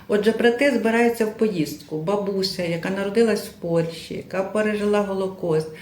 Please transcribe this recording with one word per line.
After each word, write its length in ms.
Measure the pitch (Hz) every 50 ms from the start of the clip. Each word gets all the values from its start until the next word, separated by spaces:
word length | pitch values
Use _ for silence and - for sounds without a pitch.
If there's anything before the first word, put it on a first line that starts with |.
| - -
Отже, 220 | 208 208 196 226
брати 400 | 220 - 214 240 233 240 285 285
збираються 560 | 247 220 202 226 220 226 240 233 233 - 220
в 80 | 214 214
поїздку. 680 | - 226 214 185 170 147 - - - - - 160 156
Бабуся, 600 | 156 190 202 202 190 196 196 190 185 - - - 180
яка 260 | 170 170 165 165 190
народилась 560 | 196 196 196 202 196 226 233 220 214 - -
в 60 | -
Польщі, 600 | - - - 170 170 165 160 165 - - - - 170
яка 280 | 160 139 - 175 185
пережила 580 | 190 190 - 214 214 214 208 208 208 208 208 208
Голокост, 680 | 202 196 196 190 190 185 190 - - 170 156 156 156 - - -